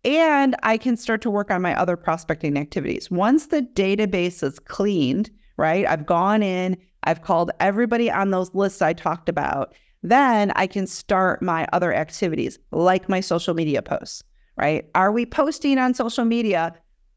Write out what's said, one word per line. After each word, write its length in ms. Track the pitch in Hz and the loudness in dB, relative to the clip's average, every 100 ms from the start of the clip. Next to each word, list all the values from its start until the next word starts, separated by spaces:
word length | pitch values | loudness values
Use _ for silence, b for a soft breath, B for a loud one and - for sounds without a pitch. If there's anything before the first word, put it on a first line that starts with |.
And 500 | 233 302 320 285 269 247 | 2 2 4 4 2 0
I 160 | 220 226 | 0 0
can 180 | 254 226 | 0 -2
start 240 | - 220 | -2 -2
to 80 | 233 | 0
work 200 | 208 202 | -2 0
on 100 | 185 | -2
my 180 | 180 - | 0 0
other 180 | 175 175 | 0 0
prospecting 600 | - 165 - 160 156 143 | -2 -4 -4 -4 -2 -2
activities. 540 | 147 - - - - | -2 -4 -4 -6 -4
Once 380 | 175 208 302 - | 0 4 2 2
the 140 | 302 | -2
database 800 | 247 - 190 202 214 185 175 175 | -2 0 0 0 0 0 -2 -2
is 160 | 143 - | -6 -6
cleaned, 680 | - - 202 185 131 160 220 b b - | -14 -2 0 2 0 0 -4 b b -2
right? 280 | 156 180 - | 0 2 0
I've 200 | 160 147 | -2 0
gone 340 | 170 190 214 | 0 2 2
in, 380 | 202 185 185 185 b _ | 0 -2 -2 -4 b _
I've 200 | - 165 | -4 -4
called 280 | - 170 170 - | 0 0 0 0
everybody 500 | 185 202 240 233 233 | 0 0 0 0 0
on 220 | - 196 | 0 0
those 240 | 185 185 | 0 -2
lists 260 | 190 196 190 | -2 -2 0
I 120 | 160 | 0
talked 360 | 170 170 165 - | 0 -4 -4 -4
about. 460 | 147 143 - - b b b | -2 -2 -2 -6 b b b
Then 480 | 175 247 277 220 202 | 2 4 4 2 2
I 140 | - 190 | 0 -2
can 180 | 202 190 | -2 -6
start 560 | - - 190 185 - | -8 0 2 2 0
my 240 | 180 165 151 | -2 -2 0
other 200 | - 175 | 0 0
activities, 680 | 113 156 - 180 156 - - _ | 0 -2 -4 -4 -2 -4 -8 _
like 380 | - 180 185 185 | 2 2 2 0
my 100 | 190 | -2
social 360 | - 170 175 | 0 -2 0
media 280 | 165 156 131 | -2 0 -2
posts, 400 | - - - - _ _ _ - | -2 -8 -8 -16 _ _ _ -2
right? 320 | 147 156 - | -2 -2 -2
Are 160 | 180 190 | 0 2
we 160 | 220 240 | 0 -2
posting 520 | - 294 - 285 269 | 0 -2 0 0 2
on 160 | 254 | 2
social 300 | 254 233 247 | 0 -2 0
media 500 | 233 240 220 180 165 - _ _ _ | 0 0 0 0 -2 -8 _ _ _